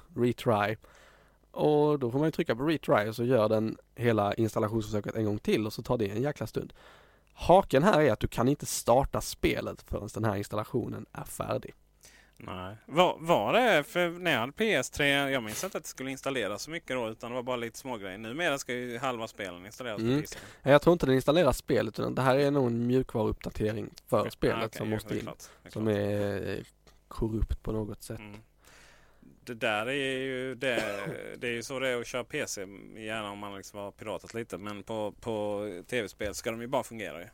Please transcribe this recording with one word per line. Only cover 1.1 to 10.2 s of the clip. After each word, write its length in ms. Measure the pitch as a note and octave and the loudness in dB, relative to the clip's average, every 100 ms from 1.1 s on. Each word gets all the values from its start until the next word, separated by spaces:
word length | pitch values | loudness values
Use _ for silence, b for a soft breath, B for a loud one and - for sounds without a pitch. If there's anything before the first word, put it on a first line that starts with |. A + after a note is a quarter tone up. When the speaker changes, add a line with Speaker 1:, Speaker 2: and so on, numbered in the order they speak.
| b b b _ | b b b _
Speaker 1:
Och 480 | - D3+ D3 D3+ D3 | 0 4 6 4 2
då 120 | A#2+ | 0
får 80 | C3+ | 2
man 100 | D#3+ | 2
ju 40 | |
trycka 240 | - E3 A#2 | 0 0 0
på 60 | D3+ | 0
retry 420 | D3+ - A#2+ G#2+ | 0 4 4 4
och 80 | A2+ | 0
så 80 | |
gör 240 | A#2+ B2 G#2+ | 4 4 6
den 280 | A2 A2 - _ | 4 2 -4 _
hela 400 | - A#2 G#2+ G2+ | 0 4 4 4
installationsförsöket 800 | - A2 A#2+ G#2+ A2+ G#2 G#2+ - A2+ | 2 0 2 0 0 0 -2 -2 -2
en 80 | |
gång 140 | G#2+ G#2 | 0 0
till 280 | - D#3+ G#2+ | 0 0 0
och 60 | |
så 100 | - | -4
tar 160 | A#2 B2 | -2 0
det 120 | G2 | 0
en 120 | G#2+ | 0
jäkla 240 | C#3+ - A2 | -2 -2 -6
stund. 260 | C3+ - b b b b b b | -6 -8 b b b b b b
Haken 480 | - - F#3 - C3+ | -2 8 8 8 6
här 180 | F#3+ D#3+ | 8 8
är 120 | C#3+ | 6
att 80 | G#2+ | 4
du 80 | A2+ | 0
kan 200 | - A#2+ | 2 2
inte 180 | D3 - | 2 -2
starta 540 | - - B2 C#3 A2 | -2 4 4 4 -2
spelet 600 | - - E3 - - - | -4 0 0 0 -4 -10
förrän 260 | - - G#2 | -8 -8 -6
den 100 | A#2 | -2